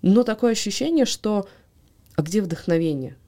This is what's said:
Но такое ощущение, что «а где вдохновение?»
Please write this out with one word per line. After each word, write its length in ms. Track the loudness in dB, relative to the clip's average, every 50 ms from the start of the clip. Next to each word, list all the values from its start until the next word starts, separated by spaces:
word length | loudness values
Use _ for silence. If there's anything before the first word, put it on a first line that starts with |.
Но 220 | 2 4 4 4 4
такое 300 | 2 0 0 0 0 0
ощущение, 520 | -2 -4 -6 -4 -4 -2 0 2 2 2
что 440 | 0 0 -4 -4 -2 -2 -2 -4 -6 -12 -20 _ _ _ _ _ _ _ _ _ _ _
«а 60 | -4
где 200 | -4 -2 -2 -2
вдохновение?» 760 | -2 -2 -6 -6 -2 -2 0 0 0 0 -2 -4 -6 -10 -14 -18 _